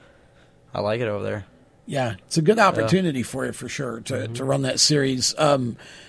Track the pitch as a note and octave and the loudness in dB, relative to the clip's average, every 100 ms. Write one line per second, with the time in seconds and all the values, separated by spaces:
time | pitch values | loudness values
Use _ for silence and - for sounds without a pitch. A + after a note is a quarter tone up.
0 | - _ _ _ _ _ _ - G2+ A#2 | -20 _ _ _ _ _ _ -4 -2 -2
1 | A2+ G2+ G#2 G#2 - - _ _ - C#3 | -2 -4 -4 -6 -10 -20 _ _ -8 -4
2 | A#2+ F#2+ - E3 D#3 A3+ G3 - A2 F#3+ | -4 -6 -4 0 4 4 4 4 2 2
3 | F3 C3+ G#2+ C3+ B2+ A#2+ B2+ - C3 A2+ | 2 -2 -4 -4 -6 -6 -10 -8 -8 -8
4 | - B2+ A#2 A#2+ C3+ C#3 C3 - - D3 | -6 -6 -6 -4 -2 0 0 2 4 4
5 | C3+ B2+ - - D3+ C#3 A#2+ A2+ - - | 2 0 -2 2 4 4 0 -6 -14 -20